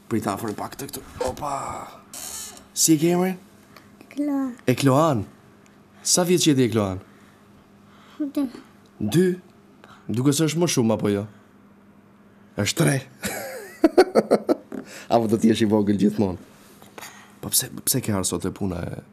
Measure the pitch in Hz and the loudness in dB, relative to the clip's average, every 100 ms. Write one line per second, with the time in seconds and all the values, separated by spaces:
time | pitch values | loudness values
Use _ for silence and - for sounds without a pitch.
0 | - 110 - 98 110 104 95 - 139 - | -6 -4 -2 -4 -6 -8 -10 -10 -14 -14
1 | - - 127 123 147 139 - - - - | -14 -8 -6 -6 -8 -8 -8 -12 -14 -20
2 | - - - - - - - - - 160 | -20 -16 -14 -14 -14 -18 -12 0 4 4
3 | 165 175 185 180 - - - - - - | 4 2 0 -2 -12 -20 -20 -20 -20 -20
4 | - - 294 277 262 240 - 123 135 131 | -12 -6 -4 -2 -4 -4 -2 0 4 4
5 | 160 127 95 - - - - - - - | 4 2 -4 -12 -20 -20 -20 -20 -20 -10
6 | - - 180 180 160 135 123 110 101 92 | -2 0 2 2 4 4 2 2 0 -4
7 | - - - - - - - - - - | -10 -20 -20 -20 -20 -20 -20 -20 -20 -20
8 | - - 294 294 262 - - - - - | -18 -10 -6 -4 -6 -8 -20 -20 -20 -8
9 | 104 143 180 180 - - - - - - | 0 2 2 0 -8 -20 -20 -20 -20 -18
10 | - 107 131 139 160 151 175 - 113 107 | -6 -2 2 2 0 0 0 2 2 2
11 | 107 101 104 - - - - _ - - | 0 -2 -4 -12 -20 -20 -20 _ -20 -20
12 | - _ _ - - - 101 - 151 139 | -20 _ _ -20 -10 -4 -2 0 2 0
13 | - - - - 554 523 403 - 320 - | -4 -12 -10 -10 -10 -14 -16 0 4 6
14 | 370 - - - - 330 - - - - | 4 4 2 2 2 -4 -4 -14 -14 -16
15 | - 117 113 107 113 107 110 107 101 101 | 0 2 4 4 4 4 4 4 2 2
16 | 101 104 98 87 - - - - - - | 2 2 0 -2 -12 -20 -20 -20 -20 -20
17 | - - - - - - 127 - - 131 | -20 -20 -20 -14 -4 -4 -4 -6 -4 -2
18 | 113 101 90 87 95 - 101 87 95 - | 0 -2 0 -2 -4 -4 -4 -4 -6 -8
19 | - | -12